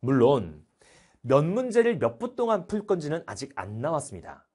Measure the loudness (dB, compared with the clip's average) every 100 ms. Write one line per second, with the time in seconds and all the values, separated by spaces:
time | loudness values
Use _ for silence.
0 | 2 4 6 4 0 -12 _ _ _ _
1 | _ _ 2 4 4 -2 0 2 2 2
2 | -2 -2 -10 -4 -2 -2 -2 -6 -2 -2
3 | -2 -6 -6 -12 -12 -10 -10 -6 -4 -4
4 | -6 -14 -16 -20 _